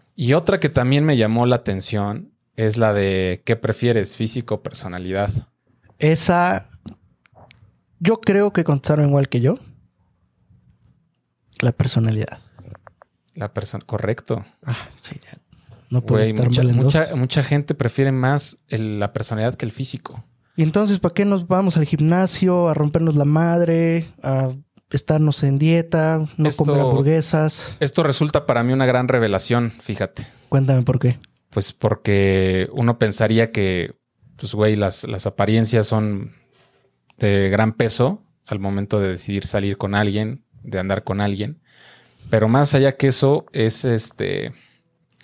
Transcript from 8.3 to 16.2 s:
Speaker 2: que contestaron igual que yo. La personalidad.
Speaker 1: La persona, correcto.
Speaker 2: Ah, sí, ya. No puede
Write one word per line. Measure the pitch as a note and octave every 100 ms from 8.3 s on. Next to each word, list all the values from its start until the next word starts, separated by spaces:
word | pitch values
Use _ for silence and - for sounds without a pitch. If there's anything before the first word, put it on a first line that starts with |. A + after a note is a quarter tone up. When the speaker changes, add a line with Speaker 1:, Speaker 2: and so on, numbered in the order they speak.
| G3 G3+
Speaker 2:
que | F#3+
contestaron | D#3+ C#3+ - D3+ D3
igual | C#3+ C#3
que | B2
yo. | B2+ A#3+ - - _ _ _ _ _ _ _ _ _ _ _ _ _ _ _ _ _ -
La | B2
personalidad. | - B2+ - A2+ G#2+ - - _ - - - - - _ _ _
Speaker 1:
La | - G#2
persona, | - G#2+ - -
correcto. | G#2 G2+ A2+ - G#2+ G2+ _
Speaker 2:
Ah, | - A#2 - -
sí, | - -
ya. | - - _ _ _ - -
No | B2+
puede | A2 A2